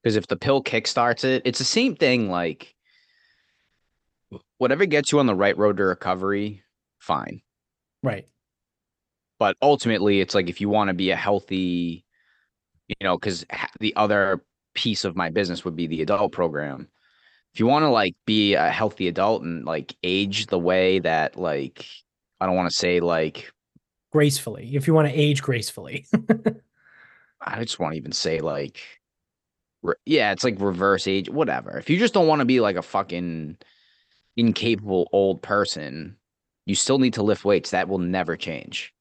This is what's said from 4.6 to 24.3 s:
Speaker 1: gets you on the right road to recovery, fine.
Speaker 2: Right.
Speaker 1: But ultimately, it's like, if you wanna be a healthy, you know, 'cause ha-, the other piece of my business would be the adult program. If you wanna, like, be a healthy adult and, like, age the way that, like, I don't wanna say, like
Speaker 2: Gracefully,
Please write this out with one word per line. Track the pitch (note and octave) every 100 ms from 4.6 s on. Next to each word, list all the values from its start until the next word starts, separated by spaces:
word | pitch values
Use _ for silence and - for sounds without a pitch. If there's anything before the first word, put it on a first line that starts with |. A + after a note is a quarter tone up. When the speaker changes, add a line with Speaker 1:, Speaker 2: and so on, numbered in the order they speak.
| - F3 G3
Speaker 1:
gets | D3 C#3
you | D3+
on | C3
the | F#2+
right | G2+ F2+
road | G#2 G2
to | F#2+
recovery, | F2+ F#2 F#2 F#2+ G2+ G#2 G2+ _ _ _ _
fine. | - D2+ G1+ - _ _ _ _ _ _
Speaker 2:
Right. | C3+ G2+ - _ _ _ _ _ _ _ _ _ _ _
Speaker 1:
But | G#2 F#2+
ultimately, | C#3 C#3+ A#2+ G#2+ G#2 G2
it's | F#2 G#2
like, | F2
if | F2
you | G2+
wanna | G#2 G2 F2+
be | F#2
a | E2+
healthy, | G2 G2+ - F#2+ F#2 F2 F2 E2+ _ _ _ _ _ _ _ _ _
you | G#2
know, | G2 F2+
'cause | G#2+ F2 D#2+
ha-, | - - -
the | G#2+ -
other | G#2+ G#2 G2 F2+ _ _ _ -
piece | A#2 G2+ G2
of | F2
my | E2+
business | E2+ F#2+ E2+ F#2
would | E2
be | E2
the | D#2+
adult | D#2 G2+ G2+
program. | - E2+ D2 D2 C2+ - _ _ _ _ _ _
If | -
you | A#2
wanna, | D3 D#3
like, | A#2 F#2+ - -
be | G#2+ G#2 G2
a | E2+
healthy | - G#2+ - F#2
adult | E2+ G2+ A2
and, | E2 E2+ C#2
like, | D#2+ C#2+ -
age | F#2 F#2 G2 G2+ G#2
the | F#2
way | F2 F#2 F#2 F#2+
that, | F2 D#2+ D2 -
like, | F2 C#2+ C2+ - - - _ _ _ _
I | F#2
don't | F#2
wanna | F2+
say, | - F2+ F2+
like | F2 E2 D#2+ - - _ _ _ _ _ _
Speaker 2:
Gracefully, | D3+ D3